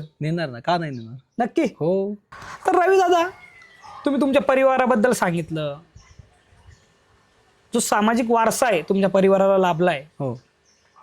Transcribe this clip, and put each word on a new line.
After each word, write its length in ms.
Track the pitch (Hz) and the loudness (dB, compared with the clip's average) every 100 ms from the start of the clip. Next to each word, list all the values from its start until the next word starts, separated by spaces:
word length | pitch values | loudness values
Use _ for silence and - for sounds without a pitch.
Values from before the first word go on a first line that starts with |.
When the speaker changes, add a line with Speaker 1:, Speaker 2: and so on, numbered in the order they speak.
| 151 - | -2 -8
Speaker 1:
नेणार 280 | 151 170 151 | -4 -4 -6
ना, 100 | 120 | -6
का 180 | 165 175 | -2 -2
नाही 140 | 156 | -2
नेणार? 520 | 127 113 131 _ - | -10 -14 -18 _ -6
Speaker 2:
नक्की? 180 | 240 - | -4 -2
Speaker 1:
हो. 520 | 247 - 156 190 196 208 _ - - - - | -2 -2 -2 -2 -4 -8 _ -20 -20 -6 0
Speaker 2:
तर 80 | 359 | 2
रवी 220 | 349 381 | 4 4
दादा, 320 | 349 349 359 - - - - - - - 285 | 2 0 -2 -6 -20 -20 -20 -20 -20 -8 -4
तुम्ही 160 | 269 | 0
तुमच्या 200 | 277 277 | 2 0
परिवाराबद्दल 720 | 240 269 269 262 247 240 247 | 2 2 2 2 2 2 2
सांगितलं, 640 | 226 190 170 160 156 147 143 - - _ - - _ _ _ - - _ _ _ _ _ _ _ _ _ | 2 -2 -2 -6 -6 -8 -10 -18 -20 _ -20 -20 _ _ _ -20 -20 _ _ _ _ _ _ _ _ _
जो 60 | 233 | -4
सामाजिक 520 | - 220 214 233 233 | 0 0 2 0 2
वारसा 360 | 233 220 - 254 | 2 2 2 0
आहे 140 | 180 | 0
तुमच्या 280 | 151 196 196 | 0 0 2
परिवाराला 480 | 196 190 190 196 190 | 2 4 4 4 4
लाभला 340 | 180 160 180 | 2 2 0
आहे, 100 | 143 | -2
Speaker 1:
हो. 400 | 156 - 135 123 _ _ _ _ _ _ | -8 -8 -8 -8 _ _ _ _ _ _